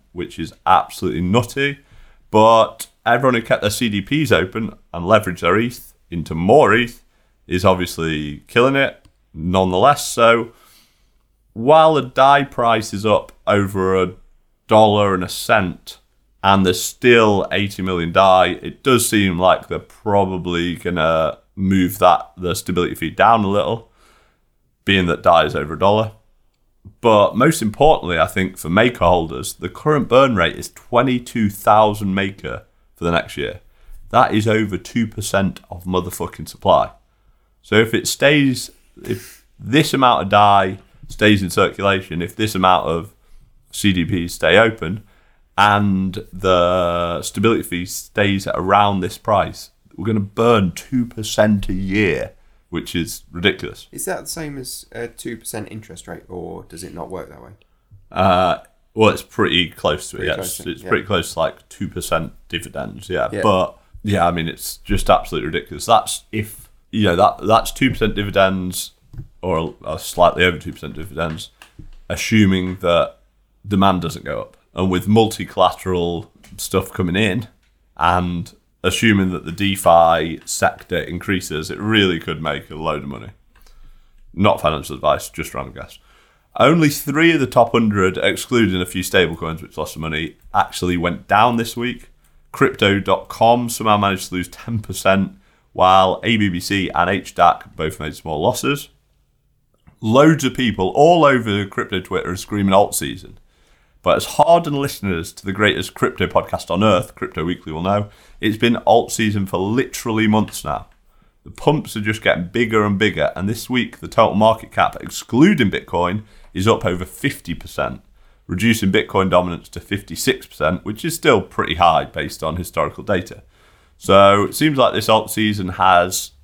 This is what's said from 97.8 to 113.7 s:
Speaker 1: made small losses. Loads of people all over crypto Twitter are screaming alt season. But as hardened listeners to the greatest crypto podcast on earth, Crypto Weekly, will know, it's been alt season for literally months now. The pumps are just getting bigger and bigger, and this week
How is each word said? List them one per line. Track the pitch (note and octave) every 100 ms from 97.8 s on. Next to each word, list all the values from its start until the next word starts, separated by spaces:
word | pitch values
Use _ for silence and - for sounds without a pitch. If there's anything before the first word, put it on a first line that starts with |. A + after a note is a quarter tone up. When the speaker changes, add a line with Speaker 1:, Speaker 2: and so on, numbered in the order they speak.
| D#2 -
Speaker 1:
made | D2+ D2+
small | E2 D2+
losses. | G2 - C3 C#3+ - _ _ _ _ _ _ _ _ _ _ -
Loads | A2 B2+ D#3 C#3
of | C3
people | - A#2+ F#2+ F#2
all | - D#3+ F3 D3
over | B2+ A2 G2+ G2
crypto | - - F#2
Twitter | - F#2 D#2+
are | F#2
screaming | - G#2 G2 F#2+
alt | -
season. | - C#2+ - - - _ _ _ _ _ _
But | F2+ -
as | -
hardened | - D#3 E3+ D#3+ C#3+
listeners | C#3 - G2 E2 -
to | -
the | G2
greatest | G2 G#2 - -
crypto | - - - F2+
podcast | F2 - - -
on | F2
earth, | G#2+ F2+ - -
Crypto | - D#2+
Weekly, | E2 F2 D#2+
will | D#2
know, | F#2 G#2 G#2 _ _ -
it's | B2 A2
been | A#2+ A#2 -
alt | A2+ -
season | - G#2+ G#2 G2
for | F#2+
literally | G2 B2 - - A#2 A2 A2
months | A2 - -
now. | D2+ B1 - _ _ _ _ _
The | C#2+
pumps | - D3 D3 - A2
are |
just | G#2 G#2+
getting | G2 - F2
bigger | A#2 A2+ A2 G#2
and | G2
bigger, | G#2+ D#2+ D2 -
and | G2
this | A#2
week | -